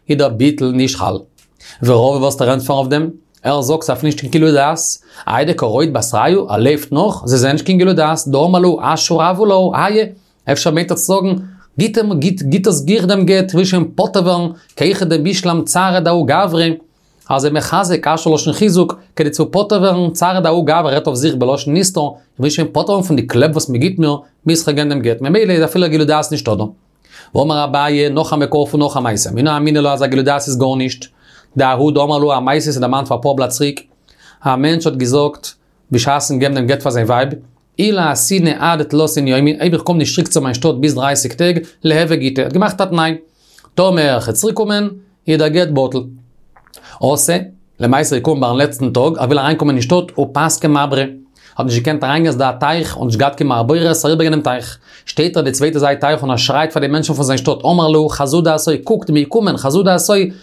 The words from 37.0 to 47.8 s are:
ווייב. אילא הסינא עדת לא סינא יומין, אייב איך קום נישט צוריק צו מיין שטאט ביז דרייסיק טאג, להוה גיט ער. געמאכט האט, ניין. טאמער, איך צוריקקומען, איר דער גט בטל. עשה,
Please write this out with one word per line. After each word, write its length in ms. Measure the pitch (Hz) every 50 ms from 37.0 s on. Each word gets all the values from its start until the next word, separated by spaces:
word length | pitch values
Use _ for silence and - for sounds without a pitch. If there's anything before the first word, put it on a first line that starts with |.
| 113
ווייב. 220 | 110 123 120 131 143 147 - - - _ _ _ _ _ -
אילא 220 | 185 214 214 190
הסינא 500 | 170 156 143 - - - 190 190 170 165 139 -
עדת 340 | 139 165 170 156 147 147 -
לא 140 | 147 156
סינא 240 | 156 156 156 139 135
יומין, 300 | 127 131 143 147 151 151
אייב 120 | 147 180 165
איך 100 | 156 -
קום 160 | - 175 165
נישט 160 | 143 - -
צוריק 140 | - 165 -
צו 120 | - 165
מיין 140 | 143 131 120
שטאט 200 | 123 - 165 156
ביז 200 | 127 139 151 135
דרייסיק 380 | 127 131 139 143 135 - 123 -
טאג, 260 | - 170 175 175 165 165 - - _ -
להוה 320 | 160 151 156 170 156 165
גיט 220 | 135 131 135 135 135
ער. 100 | 127 127
געמאכט 320 | - 180 214 208 - 185
האט, 120 | 196 185 170
ניין. 240 | 170 160 160 160 160 - _ _ _ _ _ _ - _ _ _
טאמער, 420 | - 180 190 180 170 151 143 131
איך 140 | 117 110 -
צוריקקומען, 580 | 104 - - 226 214 214 214 202 208 208 208 202 196 - - _ _ _ _ -
איר 100 | 156 151
דער 100 | 156 156
גט 200 | 151 175 180 165
בטל. 300 | 151 135 135 123 131 131 123 - - - - _ _ _ - _ _ - _ _ - - - - - -
עשה, 380 | - 131 147 147 - - 170 180 185 - - - _ _ _ _